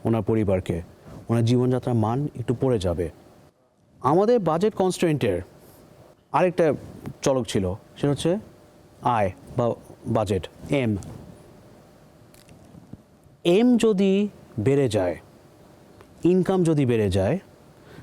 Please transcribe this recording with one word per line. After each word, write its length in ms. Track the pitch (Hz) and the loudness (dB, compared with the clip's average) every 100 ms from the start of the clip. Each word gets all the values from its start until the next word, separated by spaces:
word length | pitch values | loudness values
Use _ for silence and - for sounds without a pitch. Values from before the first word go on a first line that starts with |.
| 117 | -2
ওনার 160 | 113 | -2
পরিবারকে, 600 | 101 110 101 92 - 85 - - - - - | 0 0 0 0 -2 -6 -8 -18 -20 -14 -4
ওনার 160 | 117 117 | -2 2
জীবনযাত্রার 500 | 123 127 127 127 120 | 2 2 0 -2 0
মান 320 | 107 123 147 - | 0 -2 -4 -6
একটু 160 | 120 120 | -6 -2
পড়ে 180 | 131 117 | 0 0
যাবে। 300 | 90 82 85 - - - - _ _ _ _ _ | 0 -2 -4 -8 -20 -20 -20 _ _ _ _ _
আমাদের 380 | 127 160 208 247 | 0 2 2 2
বাজেট 360 | 165 160 214 - | 0 0 0 0
কনস্ট্রেন্টের 640 | 185 175 175 147 117 87 90 - - - - - - _ _ | -2 0 0 0 0 -2 -6 -18 -20 -20 -20 -20 -20 _ _
আরেকটা 420 | 135 180 170 165 127 - - - - | 0 2 2 2 0 -6 -16 -16 -4
চলক 240 | - 131 113 | 0 0 0
ছিল, 260 | 113 92 95 - - | -2 -2 -4 -12 -4
সেটা 140 | 143 | -2
হচ্ছে 280 | 139 165 190 - - - - - - | -2 -2 -4 -6 -20 -20 -20 -20 -6
আয় 300 | 127 120 98 - - - | -2 0 0 -4 -8 -4
বা 160 | 120 - - - - | -2 -4 -10 -14 -4
বাজেট, 400 | 113 104 98 - - - | -2 0 -2 -6 -14 -4
এম। 260 | 143 123 98 - - - - - - - - - - - - - - - - - - - - _ _ _ _ | -2 0 -2 -6 -16 -20 -20 -20 -20 -20 -20 -20 -20 -20 -20 -20 -20 -20 -20 -20 -20 -20 -20 _ _ _ _
এম 340 | 170 180 247 240 | 2 4 4 4
যদি 520 | 226 190 196 196 208 - - - | 4 2 2 2 0 -6 -12 -4
বেড়ে 300 | 104 143 135 | 0 2 2
যায়, 280 | 101 90 78 - - - - - - - - - - | 0 -2 -4 -10 -20 -20 -20 -20 -20 -20 -20 -20 -4
ইনকাম 400 | 165 185 175 190 | 0 2 2 2
যদি 220 | 165 151 135 | 2 2 2
বেড়ে 240 | 117 104 | 2 2
যায়, 300 | 95 95 170 - - - - - - | 0 0 -2 -6 -20 -20 -20 -20 -20